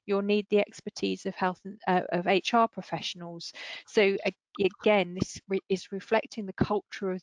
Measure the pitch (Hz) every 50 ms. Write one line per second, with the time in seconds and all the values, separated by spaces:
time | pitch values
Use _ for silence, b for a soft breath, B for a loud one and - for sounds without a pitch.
0 | B - 202 196 202 202 208 214 202 - 208 208 202 - - - - 214 - -
1 | - 196 190 185 - 196 185 - 190 185 180 - - 190 - - - - 185 180
2 | 160 - - 175 175 190 196 185 - - - 233 226 - _ - 180 - - 160
3 | - - - 180 175 170 170 170 - - - B B B B B B B - 226
4 | 208 196 196 - - 196 190 _ _ _ - - 196 185 - - - 233 214 202
5 | 185 175 175 185 185 - - - - - 196 190 - - 190 185 - - - 190
6 | - - 226 220 - - - - 208 190 - - - - 214 208 - _ - -
7 | 202 190 185 185